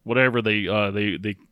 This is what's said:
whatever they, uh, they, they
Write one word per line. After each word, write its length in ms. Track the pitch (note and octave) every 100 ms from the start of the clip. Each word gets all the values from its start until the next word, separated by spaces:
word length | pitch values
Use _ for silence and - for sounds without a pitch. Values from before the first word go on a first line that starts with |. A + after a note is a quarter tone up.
whatever 360 | - A#2+ B2+ A#2+
they, 280 | G#2+ G#2+ F#2
uh, 220 | G#2 G2+
they, 280 | G2+ G#2 E2+
they 180 | G2+ G2 _